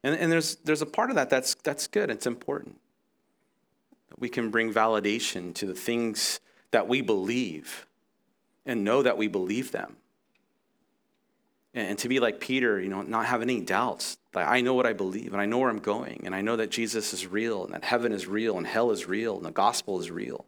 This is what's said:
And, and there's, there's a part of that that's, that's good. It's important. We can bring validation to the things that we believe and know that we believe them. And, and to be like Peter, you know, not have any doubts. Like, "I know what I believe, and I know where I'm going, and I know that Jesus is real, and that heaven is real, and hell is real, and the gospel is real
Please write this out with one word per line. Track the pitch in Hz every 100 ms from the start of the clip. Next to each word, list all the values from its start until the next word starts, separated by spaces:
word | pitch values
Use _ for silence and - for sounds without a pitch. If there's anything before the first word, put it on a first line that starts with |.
And, | 131 160
and | 170
there's, | 165 160 -
there's | - 151
a | 151
part | - 240
of | 220
that | 127
that's, | 131 131 -
that's | - 139 -
good. | 214 180
It's | 110 127
important. | 117 - 143 - - _ _ _ _ _ _ _ _ _ _ _ _ _ -
We | 117
can | 127 117
bring | 113 113
validation | 107 110 107 101 110 - 92 90 85
to | 101
the |
things | 90 - 120 117 104 - - _ _ _
that | 117 95
we | 127
believe | 117 104 95 120 113 76 - - - _ _ _ _ _ _ _ -
and | 117 101
know | 127
that | 131 -
we | 107
believe | 101 92 110 131
them. | - 95 - _ _ _ _ _ _ _ _ _ _ _ _ _ _ _ _ _
And, | - 98
and | 101
to | 123
be | 131
like | 120 104
Peter, | - 131 123 101
you | 95
know, | 98
not | - 113 113
have | 123
any | 117 123
doubts. | 87 95 123 - - - _
Like, | 92 78
"I | 123
know | 123 127
what | 123
I |
believe, | 98 95 98 87
and | 98
I | 101
know | 120
where | 131
I'm | 107
going, | 104 107 - - -
and |
I | 95
know | 104 117
that | 110
Jesus | - 113 110 104
is | 90 90
real, | 98 113 104 92
and |
that | -
heaven | - 120 117
is | 104 90
real, | 104 113 95
and | 80
hell | 110 120
is | 101 -
real, | 98 113 95
and | 85
the |
gospel | 82 101 120 - 95
is | 85
real | 85 78 -